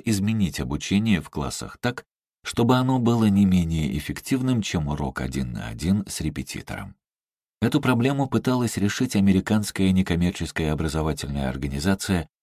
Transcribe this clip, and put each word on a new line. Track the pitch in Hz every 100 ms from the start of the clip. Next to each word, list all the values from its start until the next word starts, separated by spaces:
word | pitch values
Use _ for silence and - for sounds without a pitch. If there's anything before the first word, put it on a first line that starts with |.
| -
изменить | 101 104 110 90 -
обучение | 64 71 - 98 110 90
в | 73
классах | 78 67 - - -
так, | 123 127 - _ _ _ -
чтобы | - 117 127
оно | 127 131
было | 117 120 110
не | 98 101
менее | 92 82 80 73 73
эффективным, | - - - 131 127 120
чем | - 87 73
урок | 73 69 -
один | 65 67 62
на | 55 55
один | 58 85 104 -
с | -
репетитором. | 78 69 65 - - - 98 - _ _ _ _ _ - 117
Эту | 151
проблему | 131 120 131 139 135
пыталась | 113 131 127 117 -
решить | 101 - 127 101
американская | 98 95 - 107 104 - 95
некоммерческая | 92 92 85 87 - 82 - 78
образовательная | 76 80 78 78 73 69 71 65
организация | 65 69 69 87 98 - 90 76 _